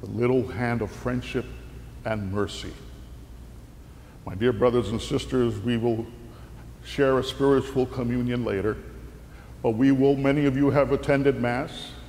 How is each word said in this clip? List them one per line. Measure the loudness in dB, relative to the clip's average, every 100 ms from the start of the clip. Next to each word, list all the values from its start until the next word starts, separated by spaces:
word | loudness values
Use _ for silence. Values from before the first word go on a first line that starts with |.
The | -6
little | 0 2 4 2
hand | -2 -2 0
of | -2
friendship | -4 -4 -4 -4 -6 -6 -12 -14 -16 -16 -10
and | -4 -4 -2
mercy. | -2 -2 -4 -12 -12 -16 -16 -16 -18 -16 -18 -16 -18 -18 -20 -20 -20 -20 -16 -10
My | 0
dear | 0
brothers | 4 4 4 0
and | -4
sisters, | -2 -4 0 2 2 0
we | -2 0
will | 0 0 -4 -12 -18 -18 -18 -16 -18 -18
share | -12 2 4 4
a |
spiritual | 0 0 4 4 4 0 -2
communion | -2 -2 0 0 0
later, | 0 0 0 -2 -8 -14 -16 -18 -18 -18 -18 -2
but | 0
we | 4 4
will, | 6 6 4
many | 4 4 4
of | 4
you | 4
have | 4 4
attended | 2 2 4 4 2
Mass | 0 -2 -4 -8 -14 -14